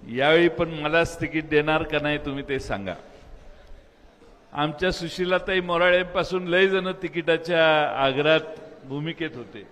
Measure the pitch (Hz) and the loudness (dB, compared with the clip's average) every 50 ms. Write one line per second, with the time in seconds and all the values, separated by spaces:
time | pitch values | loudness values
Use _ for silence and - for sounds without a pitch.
0 | - - 113 123 135 147 160 170 170 170 165 170 170 165 160 156 147 151 156 165 | -12 -8 -2 0 4 6 6 6 6 4 2 0 -4 -4 -4 -6 -4 0 2 2
1 | 165 160 - - 160 - 147 160 156 151 151 147 147 156 156 160 160 156 151 147 | 2 2 -2 -6 -8 -4 -4 -4 -4 2 2 2 2 4 0 0 0 0 -2 -2
2 | 143 147 147 143 143 143 135 139 139 139 139 - - - 113 98 101 95 85 - | 0 0 -2 -2 -4 -6 -8 -8 -6 -4 -6 -6 -4 -6 -8 -6 -6 -8 -10 -10
3 | - - - - - - - - - - - - - - - - - - _ _ | -12 -20 -20 -20 -20 -20 -20 -20 -20 -20 -20 -20 -20 -20 -20 -20 -20 -20 _ _
4 | _ - _ _ - - - _ _ _ - 139 147 151 151 147 185 185 175 - | _ -20 _ _ -20 -20 -20 _ _ _ -6 -4 -4 -4 -2 -2 -2 -2 -2 -2
5 | 175 160 - - 180 180 185 180 180 202 190 185 180 175 175 170 175 180 180 180 | -6 -10 -4 -4 -2 0 0 -2 0 0 -2 -2 -2 0 0 2 4 4 4 4
6 | 185 180 - 196 165 - 175 185 185 175 170 185 190 196 190 190 185 185 185 185 | 2 0 -2 -2 -2 0 -2 -4 -2 2 4 4 4 4 2 0 -2 -2 -6 -6
7 | - 165 147 170 160 165 165 160 160 165 175 165 160 160 156 151 151 143 101 123 | -8 -6 -6 -4 2 2 2 2 2 0 2 4 6 6 6 4 2 0 0 0
8 | 135 135 131 139 147 156 160 160 156 - - - - - - - - 135 135 143 | 0 2 2 2 4 4 4 2 2 -4 -14 -16 -18 -20 -20 -20 -14 -10 -10 -8
9 | 151 165 165 - 165 160 160 127 117 95 - 110 95 - | -6 -8 -6 -6 -8 -8 -8 -12 -16 -14 -16 -18 -18 -18